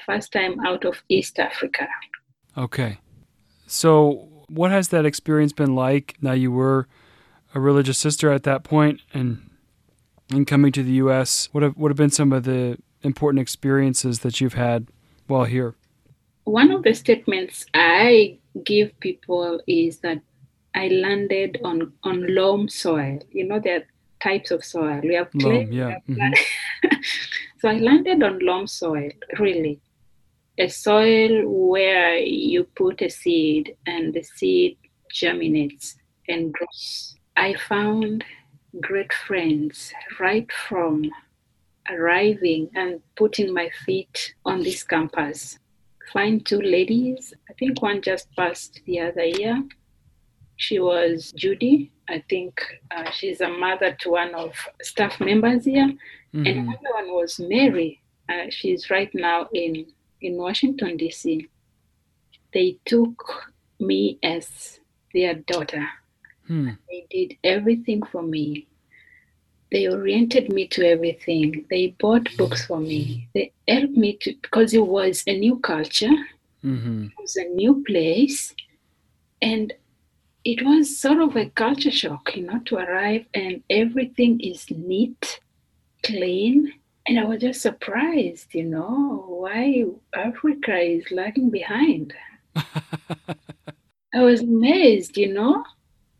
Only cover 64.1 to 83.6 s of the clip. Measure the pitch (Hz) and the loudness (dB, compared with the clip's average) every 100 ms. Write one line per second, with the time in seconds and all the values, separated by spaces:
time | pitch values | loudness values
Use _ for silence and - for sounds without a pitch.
64.1 | - 165 170 - - - - _ _ _ | -2 -4 -4 -8 -18 -20 -20 _ _ _
65.1 | 180 180 160 - 175 147 151 147 - _ | -2 0 -2 -4 -4 -4 -8 -8 -12 _
66.1 | _ - _ - 165 131 104 - 180 - | _ -20 _ -6 -4 -4 -6 -14 -16 -8
67.1 | 185 185 - 185 202 214 233 233 208 208 | -6 -4 -2 -2 0 0 0 -2 -4 -4
68.1 | 175 165 156 151 147 - _ _ _ _ | -8 -6 -4 -6 -8 -14 _ _ _ _
69.1 | _ _ _ _ _ _ 196 190 190 196 | _ _ _ _ _ _ -2 0 -2 0
70.1 | 208 233 254 - 190 190 - 175 165 170 | 2 4 2 2 -2 -2 2 4 4 0
71.1 | 165 - 165 151 156 - 185 180 - 208 | -4 -2 0 0 -2 -4 -2 -2 0 2
72.1 | 233 233 - 185 - - 165 156 151 - | 2 0 -2 -2 -2 -6 -6 -4 -4 -4
73.1 | - - 202 - _ - 262 277 277 208 | -8 -6 -6 -6 _ 0 2 2 2 2
74.1 | 208 - - - 226 226 220 190 196 190 | -2 -8 -10 -2 2 4 4 4 2 0
75.1 | 180 - 196 220 247 - 156 156 - 220 | -2 -4 2 2 2 -2 -2 -2 -2 4
76.1 | 302 - - _ _ 135 127 117 110 104 | 2 2 -18 _ _ -4 -4 -4 -6 -8
77.1 | - - 190 175 180 220 277 277 175 160 | -12 -10 -8 -4 0 2 2 2 0 0
78.1 | 190 277 285 - - - _ _ _ _ | 2 2 0 -10 -14 -20 _ _ _ _
79.1 | _ _ _ 220 220 214 - _ _ _ | _ _ _ -2 -2 -6 -10 _ _ _
80.1 | _ _ _ 240 233 269 311 285 - 269 | _ _ _ -6 -2 2 4 2 -2 2
81.1 | 311 311 226 202 - 226 285 294 - 165 | 4 4 0 -2 -2 -2 0 -2 -2 -4
82.1 | 143 - 190 175 233 - 196 180 185 202 | -8 -8 -8 -6 -8 -4 -4 -2 -2 -2
83.1 | 220 - 208 185 180 | -2 -4 -6 -6 -8